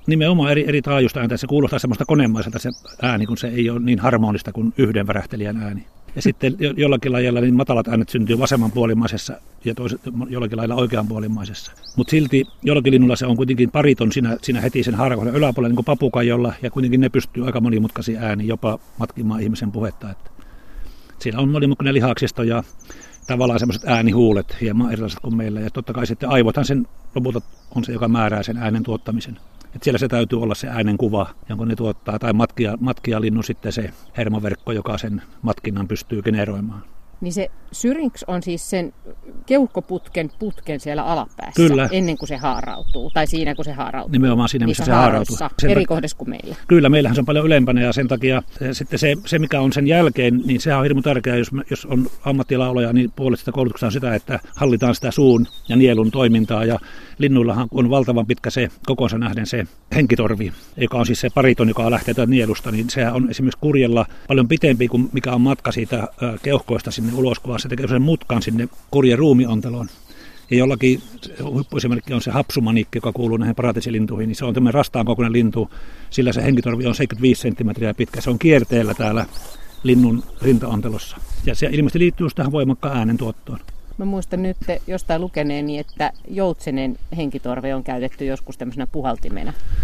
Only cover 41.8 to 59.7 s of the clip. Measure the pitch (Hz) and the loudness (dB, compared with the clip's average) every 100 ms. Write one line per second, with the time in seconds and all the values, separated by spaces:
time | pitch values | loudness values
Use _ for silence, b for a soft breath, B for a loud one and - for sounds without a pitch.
41.8 | 131 190 180 156 143 139 143 117 - - | 2 0 -2 -4 -6 -4 -4 -4 -6 -2
42.8 | - 131 117 160 151 160 151 147 147 139 | 2 2 2 0 2 0 -2 -2 -4 -4
43.8 | 131 - - 139 131 117 117 131 113 107 | -6 -6 0 2 4 4 2 2 0 0
44.8 | 123 120 123 107 101 113 143 - 143 202 | 2 6 6 4 0 -2 -4 4 6 6
45.8 | 185 160 151 - - - - - - 170 | 4 0 -2 -6 -10 -10 -10 -12 4 6
46.8 | 139 151 135 127 131 151 156 151 123 123 | 8 6 6 2 2 2 6 4 6 4
47.8 | 123 123 127 127 131 127 - - 135 127 | 2 2 0 0 2 0 -2 -6 -6 -6
48.8 | 143 139 147 143 - 160 156 143 135 143 | -4 0 0 0 -2 -2 0 2 2 2
49.8 | 143 170 160 127 123 123 139 123 156 139 | 4 4 4 4 2 2 2 0 2 2
50.8 | 139 139 147 127 127 120 113 135 139 139 | 2 2 2 0 0 0 -2 -4 -6 -8
51.8 | - 127 127 - 139 139 123 131 127 127 | 0 0 0 -2 -2 -2 0 0 0 0
52.8 | 117 123 120 - 131 117 - 127 127 - | 2 2 2 0 -2 -2 -2 -2 -2 0
53.8 | 117 107 123 107 - 127 B - 143 113 | -2 -2 -2 -2 -2 -6 B -2 0 2
54.8 | 123 120 131 - 135 117 117 - - 120 | 2 0 -2 4 6 6 4 -4 0 6
55.8 | 131 110 110 135 123 113 107 110 113 113 | 6 6 2 2 4 4 2 0 0 -2
56.8 | B B B - 143 131 120 110 117 135 | B B B -2 2 4 2 0 -2 2
57.8 | 120 139 123 117 110 120 117 127 117 - | 4 4 2 0 0 -2 -2 -2 -4 -4
58.8 | - 131 123 113 117 104 104 120 90 | -4 0 0 0 -2 -2 -4 -4 -6